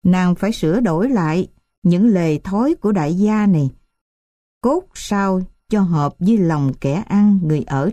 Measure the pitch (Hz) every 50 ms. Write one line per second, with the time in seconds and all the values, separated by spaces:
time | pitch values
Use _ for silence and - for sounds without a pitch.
0 | - 180 180 185 185 180 175 - - 202 226 - - 156 165 233 247 185 160 160
1 | 202 269 269 208 170 156 156 180 - - _ _ _ _ _ _ - 175 175 175
2 | 208 240 208 180 170 160 151 147 - 190 190 208 240 285 330 - - 202 214 190
3 | 151 143 170 185 208 208 214 214 208 208 185 156 143 135 - - _ _ _ _
4 | _ _ _ _ _ _ _ _ _ _ _ _ - 240 285 359 370 _ _ -
5 | - - 208 202 196 196 190 185 185 - _ _ _ _ 214 208 190 175 175 151
6 | 143 - - _ 175 190 233 214 180 165 160 151 139 135 127 - - 139 143 185
7 | 220 - - 202 208 208 202 196 175 156 156 147 - - 143 135 139 185